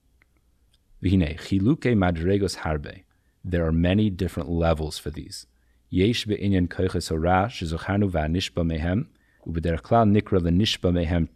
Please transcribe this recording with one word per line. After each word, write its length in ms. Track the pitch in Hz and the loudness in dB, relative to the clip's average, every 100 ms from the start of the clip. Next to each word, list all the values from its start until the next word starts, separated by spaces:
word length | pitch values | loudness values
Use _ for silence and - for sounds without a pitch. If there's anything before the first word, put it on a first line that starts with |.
| _ _ _ _ _ _ _ _ _ - | _ _ _ _ _ _ _ _ _ -4
V'hinei 380 | 92 95 80 78 | 2 2 2 -2
chiluke 560 | - 98 98 160 127 113 | -4 0 2 0 2 2
madregos 640 | 90 82 85 101 95 - | 2 2 0 0 0 -4
harbe. 460 | 82 76 71 - _ _ _ _ 95 | -4 -4 -6 -16 _ _ _ _ -4
There 200 | 87 82 | -2 2
are 60 | |
many 380 | 82 87 98 107 | 2 4 4 2
different 400 | 90 87 - 73 | 0 -6 -6 -4
levels 480 | 85 82 80 78 - | 0 2 0 -2 -8
for 120 | - | -10
these. 380 | 73 - - - _ _ _ - | -12 -12 -16 -20 _ _ _ -6
Yesh 360 | 92 98 117 107 | 0 2 0 -2
be'inyan 420 | 104 101 95 87 | -2 0 2 0
koiches 420 | - 92 90 - | 0 -2 -2 -4
hara 380 | 80 82 92 104 | -2 2 2 0
shezocharnu 640 | - 82 82 - 98 101 | -4 -6 -6 -2 0 0
va'nishba 520 | 87 78 85 - - 82 | 0 0 -2 -2 -2 -2
mehem, 380 | 80 82 95 151 _ _ _ - | 0 -2 -2 -4 _ _ _ -8
ubederech 340 | 82 85 82 | -4 -2 -2
klal 300 | - 117 107 | 2 4 6
nikra 280 | 104 - 95 | 4 2 2
lenishba 520 | 85 85 110 - 92 | 2 2 2 0 0
mehem 380 | 87 80 87 80 | 0 0 0 -2